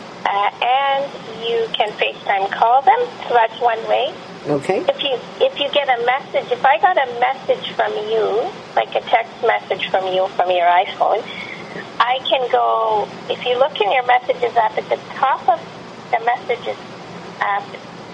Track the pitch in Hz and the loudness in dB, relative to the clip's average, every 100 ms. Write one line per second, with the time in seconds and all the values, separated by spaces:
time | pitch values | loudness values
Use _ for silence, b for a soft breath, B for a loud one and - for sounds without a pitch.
0 | - - - 202 202 - 240 262 277 277 | -16 -6 -2 0 0 0 0 2 2 0
1 | 277 269 220 220 233 233 220 - 214 - | -2 -8 -12 -8 -4 -2 -2 -2 -2 -2
2 | 226 - - 196 196 - 226 254 277 453 | -4 -4 -2 0 0 2 4 4 4 2
3 | 480 - - 240 226 - 240 220 220 214 | 0 -6 0 2 2 0 0 0 0 0
4 | 277 - - - - 147 135 196 277 277 | 0 -6 -14 -8 -2 0 2 2 2 0
5 | 285 247 - - 523 - 285 294 269 240 | 0 -4 -6 0 2 2 0 2 2 2
6 | 240 269 - 285 226 240 269 311 370 359 | 2 0 0 -2 0 2 4 6 6 4
7 | 254 240 247 269 - 240 - - 214 214 | 2 2 0 0 -2 -2 -2 -2 -2 -2
8 | 214 220 196 202 349 - - - 220 - | 0 0 2 0 -2 -6 -4 -2 0 -2
9 | - 226 233 - 233 208 - 185 - 190 | 2 2 2 -2 0 2 0 -4 0 0
10 | 190 185 190 - 180 180 170 175 202 - | 2 0 0 0 2 4 6 4 2 0
11 | 156 196 B B B B B 214 - - | 0 0 B B B B B -12 -6 0
12 | 240 262 262 277 240 240 233 226 220 214 | 0 0 2 2 4 4 4 2 2 2
13 | 196 - - - 247 247 285 - 392 277 | -2 -6 -6 -4 0 2 2 2 2 2
14 | 240 247 - - 233 233 220 - - - | 4 2 2 -2 0 2 2 0 -2 -4
15 | - - 262 339 - 330 - - - - | -4 -2 0 2 2 2 -2 -16 -16 -16
16 | - 233 226 247 - 233 220 202 - - | -4 -2 0 -2 -2 -4 -4 -8 -10 -16
17 | - - - - 208 202 - - - - | -14 -14 -12 -4 -2 -2 -4 -12 -14 -16
18 | - | -16